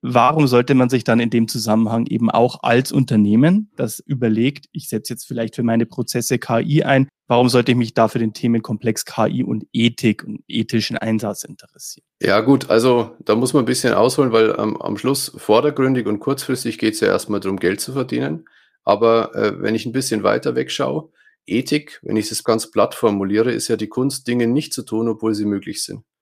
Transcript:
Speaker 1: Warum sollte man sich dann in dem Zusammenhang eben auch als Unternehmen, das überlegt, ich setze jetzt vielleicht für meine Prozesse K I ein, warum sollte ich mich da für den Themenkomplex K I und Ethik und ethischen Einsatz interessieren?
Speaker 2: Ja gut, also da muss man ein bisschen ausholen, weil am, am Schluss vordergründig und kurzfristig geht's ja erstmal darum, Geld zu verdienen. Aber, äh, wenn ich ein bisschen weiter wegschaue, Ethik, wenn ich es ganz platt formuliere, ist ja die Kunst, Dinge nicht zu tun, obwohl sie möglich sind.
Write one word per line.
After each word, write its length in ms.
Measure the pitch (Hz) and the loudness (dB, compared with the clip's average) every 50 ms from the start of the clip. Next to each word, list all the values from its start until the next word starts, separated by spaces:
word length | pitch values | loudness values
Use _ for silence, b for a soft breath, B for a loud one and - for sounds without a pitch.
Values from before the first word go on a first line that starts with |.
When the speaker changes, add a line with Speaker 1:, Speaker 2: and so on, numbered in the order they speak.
| - | -8
Speaker 1:
Warum 420 | 127 123 120 117 - 156 160 147 | 0 2 4 4 4 4 4 4
sollte 300 | 123 123 123 123 135 139 | 6 4 4 4 4 4
man 140 | 127 127 120 | 4 4 4
sich 140 | 135 120 - | 2 0 2
dann 160 | - 113 120 | 2 2 2
in 120 | 117 110 | 2 2
dem 160 | 120 117 113 | 2 0 0
Zusammenhang 580 | 107 - 117 107 110 107 113 113 107 117 113 120 | 0 -2 -6 -2 0 2 2 2 0 0 -2 -2
eben 240 | - - 117 117 110 | -2 -2 0 0 2
auch 300 | - 113 120 123 - - | 2 2 2 2 0 -4
als 300 | - 117 117 127 131 - | -2 0 2 2 0 0
Unternehmen, 800 | - 143 127 - 120 107 104 101 107 117 139 165 185 214 208 - _ | 0 -2 0 2 2 2 4 4 4 4 4 4 4 2 0 -4 _
das 240 | - 123 110 - - | -6 -6 -6 -6 -12
überlegt, 680 | - - 147 120 123 113 110 113 120 139 143 - _ _ | -8 -8 -6 -2 0 0 0 0 0 -2 -2 -6 _ _
ich 180 | - 156 - - | -16 -14 -10 -8
setze 240 | 117 107 - - 120 | -8 -8 -6 -8 -12
jetzt 120 | - - | -12 -10
vielleicht 300 | - 127 123 113 104 - | -10 -6 -6 -6 -6 -4
für 80 | - 120 | -2 -2
meine 240 | 117 117 117 117 | 0 2 0 0
Prozesse 500 | - - - 117 - - 120 - - 127 | -2 -4 -8 -6 -4 -4 -4 -2 -2 -2
K 220 | 117 - - 117 117 | -4 -2 0 -2 0
I 240 | - 151 147 156 - | 0 2 0 2 2
ein, 240 | - 139 131 135 - _ _ _ | 2 2 2 2 0 _ _ _
warum 220 | - 120 120 127 120 | 0 2 4 4 4
sollte 220 | 127 123 117 131 | 4 4 4 4
ich 60 | 120 | 2
mich 180 | 123 117 113 - | 0 0 -2 2
da 120 | - 110 | 2 2
für 120 | 107 - 120 | 2 2 -2
den 140 | 113 110 - | -2 -2 -4
Themenkomplex 720 | - - 117 117 113 - - 110 - - 113 110 - - | -2 -2 0 0 0 0 -4 -6 -4 -2 -4 -4 -4 -6
K 220 | - - 117 110 | -8 -2 -2 0
I 160 | 113 - 123 - | 0 0 -2 -2
und 220 | - 117 107 - _ - | -2 -4 -6 -6 _ -2
Ethik 500 | 117 117 120 117 - - 110 104 - - | 0 0 0 0 2 0 0 0 0 -4
und 180 | - 107 - _ | -12 -14 -14 _
ethischen 520 | - - 117 110 - - 113 104 - 117 - | -8 -4 -4 -4 0 -2 -2 -2 -2 -6 -4
Einsatz 440 | 104 113 110 107 120 104 98 - - | -2 -2 -2 -2 -2 -4 -6 -8 -12
interessieren? 640 | - 95 _ - _ _ - - - - _ _ _ _ - | -16 -18 _ -20 _ _ -20 -18 -18 -18 _ _ _ _ -2
Speaker 2:
Ja 200 | - - 98 110 | 2 2 4 4
gut, 280 | 110 131 139 135 - - | 4 4 2 2 4 2
also 460 | - 113 120 131 123 120 110 104 - _ - | 2 4 4 4 4 2 0 -2 -8 _ -2
da 80 | - 107 | 0 2
muss 180 | 117 131 127 156 | 2 2 2 2
man 100 | 143 117 | 2 2
ein 20 | |
bisschen 300 | 117 127 - - 120 104 | 2 -2 0 0 2 2
ausholen, 360 | 92 113 131 - 156 135 123 | 4 2 2 4 2 0 2
weil 240 | 113 110 110 107 - | 4 4 4 2 2
am, 220 | - 107 107 110 | 0 -2 -4 -4
am 220 | - - - 104 101 | -4 -6 -6 -6 -4
Schluss 340 | - 127 139 - - - - | -2 -2 -2 -2 -4 -8 -12
vordergründig 680 | - - - 107 117 135 147 143 - 131 131 131 123 110 | -10 0 4 4 4 4 2 0 0 0 2 2 0 0
und 140 | 113 107 101 | -2 -4 -4
kurzfristig 580 | - 139 139 135 - - 127 127 - 117 - | -2 -4 -4 -4 -4 -6 -6 -4 -4 -6 -4
geht's 220 | - 113 110 110 - | 0 -2 -2 0 2
ja 80 | 107 | 2
erstmal 320 | 98 98 98 - - 104 98 | 2 2 0 -2 -2 -6 -4
darum, 180 | 90 95 98 | -2 -4 -4
Geld 240 | 92 - 90 101 - | -2 0 -2 -2 -2
zu 120 | - - 131 | -6 -6 -6
verdienen. 520 | 139 127 131 135 123 135 143 160 165 b b b b b b b b b | -6 -4 -4 -4 -4 -4 -4 -6 -8 b b b b b b b b b
Aber, 520 | - 104 104 113 113 117 113 - - - | 0 2 4 4 4 4 2 0 -2 -4
äh, 260 | 107 107 104 98 90 | -2 -2 -2 -2 -2
wenn 140 | 95 107 113 | -2 -2 -2
ich 100 | 107 - | -2 -4
ein 60 | 120 | -4
bisschen 320 | 117 131 127 - 113 104 101 | -4 -4 -4 -2 -4 -2 -2
weiter 320 | 101 104 127 - - 123 | -2 -2 -2 -2 -2 -4
wegschaue, 540 | 131 131 - - - 135 131 139 156 156 b b b b b b b _ | -4 -4 -6 -4 -4 -4 -4 -4 -6 -8 b b b b b b b _
Ethik, 540 | - 95 120 127 - 147 147 147 - - - | -4 -4 -4 -2 -2 -4 -4 -4 -8 -20 -16
wenn 160 | - - 104 | -8 -4 -4
ich 140 | 110 107 - | -2 -2 -4
es 120 | 113 - - | -6 -6 -2
ganz 280 | - 113 110 - - | 0 -2 -2 -2 -4
platt 240 | - 107 104 - - | 0 0 0 0 0
formuliere, 560 | - 123 110 104 98 98 95 101 107 113 127 | -2 0 0 0 0 -2 0 0 0 0 0
ist 160 | 113 113 - | -2 -4 -2
ja 80 | - 117 | -4 -4
die 140 | 101 110 107 | -4 -4 -6
Kunst, 380 | - 127 127 139 131 - - | -4 -2 -2 -2 -4 -6 -6
Dinge 200 | 123 120 123 117 | -4 -2 0 0
nicht 260 | 117 123 147 151 - - | 2 0 -2 -2 -4 -8
zu 80 | 131 | -10
tun, 260 | 113 - 113 110 117 | -8 -6 -4 -2 -2
obwohl 280 | 117 107 - 110 113 107 | -2 -4 -2 -2 -2 -2
sie 100 | 104 104 | -2 -2
möglich 380 | 104 101 98 - - - - - | -2 -2 -4 -6 -8 -10 -10 -10
sind. 180 | - - 113 _ _ _ _ | -10 -10 -14 _ _ _ _